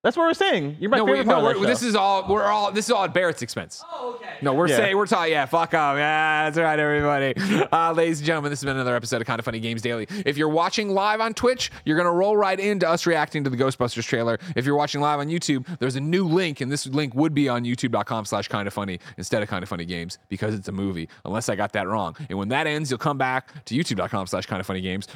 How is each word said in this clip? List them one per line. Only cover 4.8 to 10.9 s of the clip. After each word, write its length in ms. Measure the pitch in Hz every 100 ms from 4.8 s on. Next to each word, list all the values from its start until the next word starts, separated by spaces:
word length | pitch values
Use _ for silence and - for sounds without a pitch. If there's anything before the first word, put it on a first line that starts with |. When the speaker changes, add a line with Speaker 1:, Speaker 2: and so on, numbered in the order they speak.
| 208
Speaker 2:
we're 100 | 196 202
talking, 260 | 208 165
yeah, 120 | 156
fuck 280 | 127 165 165
off. 240 | 165 147 143
Yeah, 520 | 147 156 156 151 156
that's 80 | 156
right, 220 | 160 151
everybody. 540 | 147 147 147 143 135 - 190 208 -
Uh, 220 | 160 165
ladies 280 | 165 170 160
and 60 |
gentlemen, 240 | 147 160 147
this 120 | 143
has 40 |
been 120 | 139 135
another 180 | 123
episode 240 | 120 117 120
of 80 | 113
Kinda 160 | 117
Funny 160 | 120 113
Games 220 | 113 117
Daily. 260 | 120 117 104 208
If 120 | 175 147
you're 100 | 156
watching 440 | 156 180 226 208